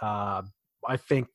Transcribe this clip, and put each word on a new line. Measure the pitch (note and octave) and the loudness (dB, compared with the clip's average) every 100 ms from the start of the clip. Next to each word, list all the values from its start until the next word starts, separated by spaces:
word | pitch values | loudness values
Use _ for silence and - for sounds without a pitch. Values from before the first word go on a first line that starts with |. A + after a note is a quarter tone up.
Uh, | G#2+ G#2 G2+ G2 G2 - _ _ A#2 | -2 0 -2 -4 -6 -14 _ _ -2
I | C3 | -2
think | - C#3 B2 | 2 2 2